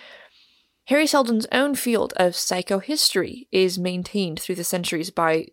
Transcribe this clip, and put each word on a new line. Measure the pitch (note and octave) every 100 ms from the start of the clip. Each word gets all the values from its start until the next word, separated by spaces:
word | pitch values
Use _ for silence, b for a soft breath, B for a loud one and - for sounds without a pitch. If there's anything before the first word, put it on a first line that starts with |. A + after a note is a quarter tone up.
| B B B B B B B B -
Hari | C#4 D4+
Seldon's | D4 A#3 A3 -
own | - C#4+
field | C4+ B3 A3 - -
of | F3+
psychohistory | E3+ - F#3 F3+ G3 A3+ D4+ - G3 E3+ - -
is | F#3+ F#3 F#3
maintained | F3+ F3+ F3+ G#3 F3+ D#3+
through | -
the | F3
centuries | E3+ F3+ F3 E3+ D#3
by | - E3 D#3+ -